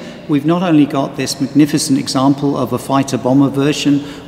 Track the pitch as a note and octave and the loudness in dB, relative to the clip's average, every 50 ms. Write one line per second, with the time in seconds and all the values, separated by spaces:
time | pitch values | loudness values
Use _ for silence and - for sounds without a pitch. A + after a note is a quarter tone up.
0 | - - - - - - D#3 C#3+ C3+ D3+ E3+ F3+ F#3 F3+ D#3+ D3+ D3 - - C#3 | -2 -12 -16 -18 -6 -2 -2 0 2 0 0 0 0 2 4 4 4 4 2 -2
1 | C3+ - - - C3+ B2+ - - C#3 A#2+ - C3+ D3+ D3 - D3+ - - C3+ C#3 | -4 -4 -4 -6 -6 -6 -4 -4 -4 -2 2 2 2 4 2 -2 0 0 0 -2
2 | C3 - - C#3 C3 C#3 C#3+ C#3 D3 C#3+ C#3+ D3 C3 A2 B2+ A#2+ - - C#3 C3+ | -2 -2 -2 0 2 2 2 2 0 -2 -2 -2 -2 -2 -4 -6 -4 0 0 0
3 | C3+ C3+ - A2+ A2+ B2 C3 C#3+ C#3 C3+ C3+ C#3 C3+ D3+ D3 - - D3 C#3+ C#3+ | 0 0 -2 -2 0 2 4 4 4 2 2 0 0 0 0 0 2 2 2 2
4 | C#3+ - - - - | 0 -6 -12 -16 -10